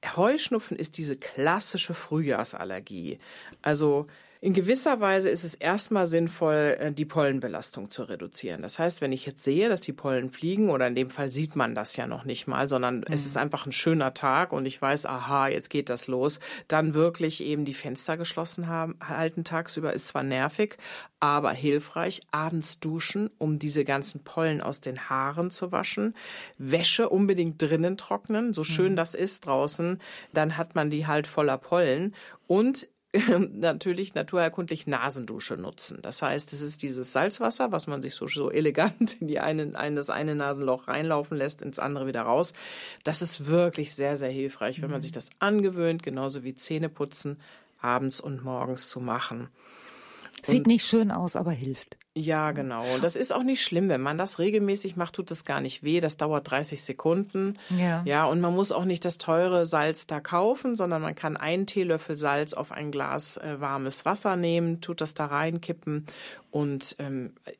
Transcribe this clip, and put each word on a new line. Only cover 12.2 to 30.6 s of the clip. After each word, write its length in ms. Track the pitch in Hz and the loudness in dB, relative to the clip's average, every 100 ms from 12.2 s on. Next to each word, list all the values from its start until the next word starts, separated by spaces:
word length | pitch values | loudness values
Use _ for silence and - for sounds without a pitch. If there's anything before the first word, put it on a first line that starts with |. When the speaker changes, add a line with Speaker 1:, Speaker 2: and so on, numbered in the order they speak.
Speaker 1:
nicht 240 | 131 120 - | -6 -6 -4
mal, 220 | 127 139 | -2 0
sondern 340 | 131 123 123 | 2 0 -2
es 60 | - 147 | 0 0
Speaker 2:
Mhm. 40 | 139 | 0
Speaker 1:
ist 80 | 120 | 0
einfach 280 | 143 143 - | 0 -2 -4
ein 80 | |
schöner 400 | - - 160 135 | 0 2 4 2
Tag 400 | 127 143 135 175 | 0 2 2 2
und 120 | - 135 | 0 -4
ich 160 | - | -2
weiß, 240 | 135 143 - | 0 0 0
aha, 420 | 131 - 139 135 | -6 0 2 4
jetzt 200 | - - | 0 -2
geht 200 | 147 143 | -4 -2
das 180 | 123 - | -4 -2
los, 320 | 127 139 147 - - - | 0 0 0 -10 -14 0
dann 240 | 156 156 | 2 2
wirklich 500 | 151 170 170 160 156 | 4 2 2 -2 -2
eben 220 | 147 147 143 | -4 -2 -2
die 80 | |
Fenster 420 | 135 - 131 - 160 | -6 -8 -6 -4 -4
geschlossen 540 | 170 - 170 - 170 | -4 -4 -4 -4 -4
haben, 260 | 165 165 160 - | -4 -4 -6 -8
halten 380 | 160 160 160 | -2 -2 -2
tagsüber, 480 | 165 165 170 - 156 | -4 -4 -4 -4 -2
ist 160 | - - | -2 -2
zwar 160 | 143 | -2
nervig, 540 | 135 131 135 - 214 - - - - _ | -2 0 -2 0 -2 -2 -14 -14 -16 _
aber 320 | 147 147 143 | 4 4 2
hilfreich. 720 | 127 147 147 147 - 170 - - | 2 2 2 0 -4 -4 -4 -6
Abends 480 | 151 160 165 151 - | -4 -2 -2 -4 -6
duschen, 500 | 160 160 - 202 214 _ | -4 -2 -2 -2 -2 _
um 200 | 156 151 | -2 0
diese 240 | 151 147 | 0 0
ganzen 400 | 139 139 - 156 | 2 0 -2 -8
Pollen 380 | - - 160 151 | -8 0 0 0
aus 180 | - 143 | -2 -6
den 300 | - 127 - | -6 -8 -2
Haaren 400 | 135 135 151 175 | 0 0 0 -2
zu 220 | - 180 | -2 -2
waschen. 420 | 175 185 - 208 226 - - - - | 0 0 0 -2 -2 -14 -14 -16 -10
Wäsche 520 | 135 165 170 - 226 | 0 2 4 4 4
unbedingt 520 | 190 196 185 165 156 | 4 4 4 2 0
drinnen 360 | 156 160 175 190 | 2 4 2 0
trocknen, 560 | - 202 - 214 240 | -4 -6 -2 0 0
so 100 | 202 | -2
schön 300 | 156 160 185 | -2 2 4
Speaker 2:
Mhm. 20 | 185 | 4
Speaker 1:
das 200 | 165 - | 0 -2
ist 320 | 190 - - | -2 -2 0
draußen, 520 | 135 143 151 170 180 - - - | 2 2 0 -2 -2 -8 -18 -2
dann 220 | - 156 | 0 2
hat 200 | 156 | 0